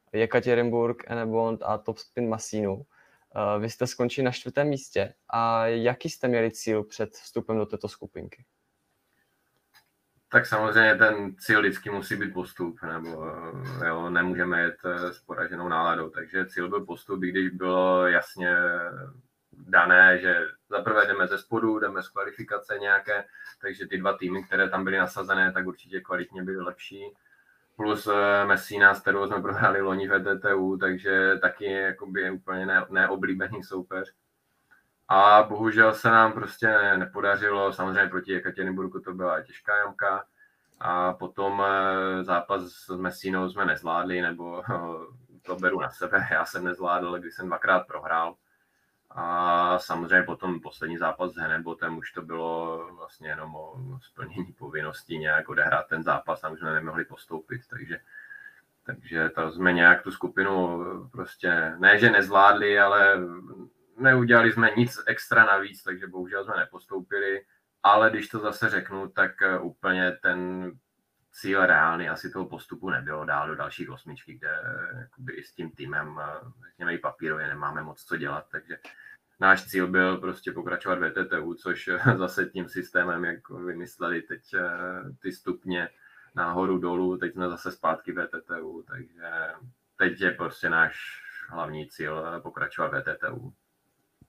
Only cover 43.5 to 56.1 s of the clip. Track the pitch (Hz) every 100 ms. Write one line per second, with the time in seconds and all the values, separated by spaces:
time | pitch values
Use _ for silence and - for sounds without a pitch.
43.5 | 95 95 - 87 85 92 90 87 85 87
44.5 | 87 - 90 85 82 82 - _ - -
45.5 | 92 90 92 78 - 78 - - 80 80
46.5 | 90 90 90 90 87 90 87 85 - 90
47.5 | 85 92 92 - 76 78 82 82 - _
48.5 | _ _ _ _ _ _ - 87 87 87
49.5 | 87 - - - 87 85 90 87 85 92
50.5 | 85 76 - 80 85 82 80 90 82 80
51.5 | 82 85 80 85 82 80 - 82 82 82
52.5 | 82 82 82 80 85 80 - 78 78 78
53.5 | 76 78 131 131 - - - - 92 87
54.5 | - 71 76 76 78 - 80 78 78 76
55.5 | 73 78 78 - 82 82